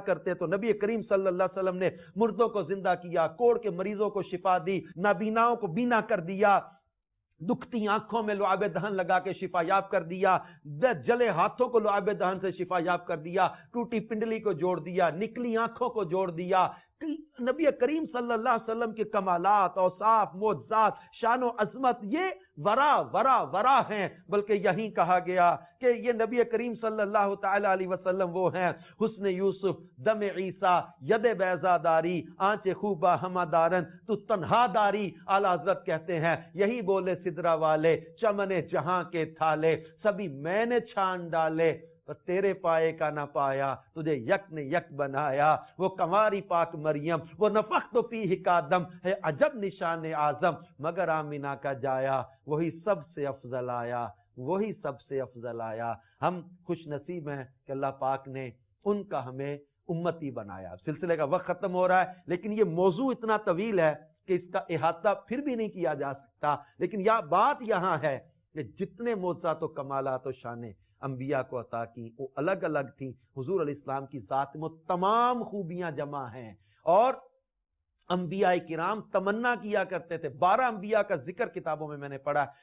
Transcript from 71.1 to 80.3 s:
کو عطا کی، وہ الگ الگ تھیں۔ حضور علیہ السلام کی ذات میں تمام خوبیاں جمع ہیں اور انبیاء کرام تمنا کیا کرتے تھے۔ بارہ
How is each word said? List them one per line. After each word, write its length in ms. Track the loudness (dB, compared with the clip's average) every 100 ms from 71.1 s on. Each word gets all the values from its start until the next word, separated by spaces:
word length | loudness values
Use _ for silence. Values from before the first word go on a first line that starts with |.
| -8 -2 -2
کو 180 | -2 -8
عطا 260 | -6 -8 -8
کی، 240 | -10 -16 -12
وہ 80 | -10 -4
الگ 160 | -2 -2
الگ 180 | -2 -2 -4 -8
تھیں۔ 120 | -12 -12 _ -10
حضور 240 | -4 -2
علیہ 120 | -2
السلام 320 | -6 -6 -8 -8
کی 140 | -12
ذات 360 | -4 -2 -2 -6
میں 140 | -10 -10 -4
تمام 560 | 0 2 4 2 0
خوبیاں 480 | -4 -8 -8 -6 -6
جمع 360 | -4 -6 -6 -8
ہیں 200 | -12 -16 -18 _ _
اور 300 | 4 6 6 2 -10 _ _ _ _ _ _ _ _
انبیاء 420 | -2 -2 2 2 2 0
کرام 320 | -4 -2 -4
تمنا 540 | -2 -2 0 0 0 -2
کیا 220 | -2 -2
کرتے 340 | -2 -6 -8 -8
تھے۔ 120 |
بارہ 320 | -8